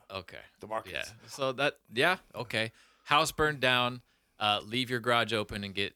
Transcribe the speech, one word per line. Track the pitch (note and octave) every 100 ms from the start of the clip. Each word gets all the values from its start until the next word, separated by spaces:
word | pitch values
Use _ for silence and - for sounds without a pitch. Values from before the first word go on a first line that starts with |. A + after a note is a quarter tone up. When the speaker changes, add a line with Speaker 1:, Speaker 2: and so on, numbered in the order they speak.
| -
Speaker 1:
Okay. | F#2+ F2+ B1 G1+ _
Speaker 2:
The | G#2
markets. | A2 G2
Speaker 1:
Yeah. | D2+ - - -
So | - C3+
that, | B2 C#3+ - _
yeah, | A2+ D#3+ F#3 - -
okay. | A#2+ A2+ A2+ - _ _ -
House | D3 D#3
burned | - D3+ C#3+
down. | B2+ B2+ B2 B2 - _ _ -
Uh, | G#2 G#2
leave | G#2 B2 B2
your | B2+
garage | A#2 A#2 A2
open | A2 G#2 G#2+ G2+
and | F#2+
get | G2